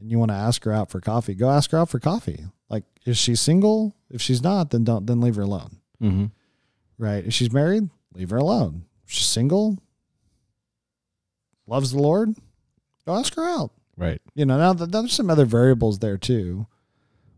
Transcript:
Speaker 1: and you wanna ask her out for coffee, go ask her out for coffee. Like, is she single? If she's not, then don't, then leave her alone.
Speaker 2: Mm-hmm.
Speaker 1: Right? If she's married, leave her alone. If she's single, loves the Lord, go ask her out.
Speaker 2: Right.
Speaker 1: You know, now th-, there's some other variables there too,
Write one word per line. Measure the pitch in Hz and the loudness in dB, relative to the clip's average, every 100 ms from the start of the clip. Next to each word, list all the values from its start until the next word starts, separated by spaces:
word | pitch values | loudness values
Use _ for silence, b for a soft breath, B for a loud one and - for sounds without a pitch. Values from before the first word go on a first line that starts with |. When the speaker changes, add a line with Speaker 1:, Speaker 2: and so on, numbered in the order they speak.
Speaker 1:
and | 107 | -4
you | 117 | 0
wanna | 113 | 0
ask | 98 110 117 | 0 -2 -2
her | 113 | -2
out | 107 104 | -2 -2
for | 92 | -6
coffee, | 107 113 113 | -4 -4 -4
go | 92 127 | 0 2
ask | 143 135 | 2 2
her | 160 | 0
out | 170 | 0
for | 123 | -2
coffee. | 151 196 - 76 82 - - | -2 -4 -4 -10 -12 -18 -10
Like, | 110 - _ - | -8 -10 _ -4
is | 117 | -2
she | - | 0
single? | 117 - 175 208 220 220 - - | 0 2 4 4 2 0 -6 -14
If | 120 | -8
she's | - 123 | -2 0
not, | 151 202 156 | 0 0 0
then | 120 | 0
don't, | 113 113 104 | 2 0 0
then | 120 | 0
leave | 120 104 | 2 0
her | |
alone. | 98 95 69 - _ - | -2 -4 -8 -20 _ -4
Speaker 2:
Mm-hmm. | 107 95 101 - _ _ _ _ _ - | 0 0 0 -6 _ _ _ _ _ -8
Speaker 1:
Right? | 107 104 92 | -4 -4 -2
If | |
she's | 113 123 | -2 0
married, | 131 156 208 202 - _ | 2 2 0 -2 -6 _
leave | 90 90 | -10 -4
her | 113 | -2
alone. | 151 226 104 80 - _ - | 0 0 -2 -4 -14 _ -10
If | |
she's | - - | -4 -2
single, | 117 131 190 220 196 - _ _ _ _ _ _ _ _ _ _ _ _ _ _ _ _ _ - | 0 2 2 0 -2 -8 _ _ _ _ _ _ _ _ _ _ _ _ _ _ _ _ _ -6
loves | 127 135 | -2 -2
the | 135 | 2
Lord, | 147 180 220 220 - _ _ _ _ _ - | 2 2 2 -2 -10 _ _ _ _ _ -4
go | 190 | -2
ask | 277 - | -2 -4
her | 330 | -2
out. | 339 143 - _ - | -2 -4 -10 _ -6
Speaker 2:
Right. | 87 78 - | -4 -4 -8
Speaker 1:
You | - 139 | -2 2
know, | 131 | 4
now | 175 | 4
th-, | 180 170 | 2 -2
there's | 214 240 | -4 -2
some | - 202 | -2 2
other | 156 | 4
variables | 127 117 127 123 113 98 | 4 6 4 4 2 0
there | 107 95 | -4 -4
too, | - 120 90 92 110 _ _ _ _ _ _ | -2 -2 -2 -6 -10 _ _ _ _ _ _